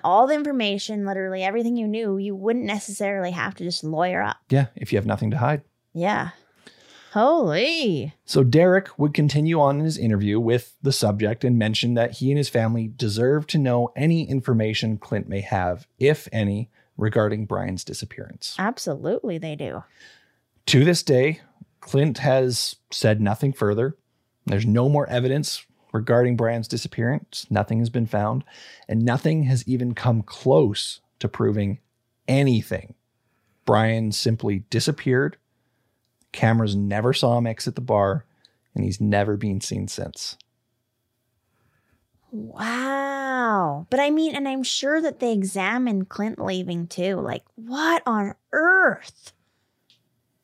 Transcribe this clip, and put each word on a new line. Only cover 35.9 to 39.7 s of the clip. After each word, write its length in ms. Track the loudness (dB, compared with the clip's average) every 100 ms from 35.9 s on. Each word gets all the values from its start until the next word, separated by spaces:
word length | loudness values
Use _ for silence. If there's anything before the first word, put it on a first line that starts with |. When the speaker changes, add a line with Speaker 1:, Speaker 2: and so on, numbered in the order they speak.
| _ _ _ _
Speaker 2:
Cameras 460 | 0 2 4 2 0
never 340 | 0 0 0
saw 240 | 2 2 2
him 80 | 0
exit 280 | -4 -8 -6
the 60 |
bar, 440 | 0 2 2 0 -6 _ _ _ _
and 120 | -6 -4
he's 160 | -2
never 340 | 0 2 0 -2
been 240 | -2 -4
seen 300 | -6